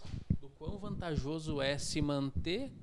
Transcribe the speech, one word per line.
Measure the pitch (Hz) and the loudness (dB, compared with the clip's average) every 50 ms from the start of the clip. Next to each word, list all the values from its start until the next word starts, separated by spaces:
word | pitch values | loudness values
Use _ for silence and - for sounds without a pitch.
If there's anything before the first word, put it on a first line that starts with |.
| - - - - - - - - | -6 -6 -6 -2 2 4 4 4
do | 139 135 | 2 -4
quão | - - 156 170 202 202 | -12 -10 -6 -6 -4 -4
vantajoso | 196 208 202 - 185 170 151 143 127 139 156 165 156 160 151 143 135 | -4 -6 -4 -2 -2 0 0 0 0 0 -2 -2 -2 0 0 2 2
é | 139 143 139 | 2 2 2
se | - - - 156 147 | 0 0 2 2 2
manter | 147 143 139 139 135 - - - 165 180 233 277 262 - - | 4 4 2 2 0 0 0 0 0 0 0 -2 -4 -8 -6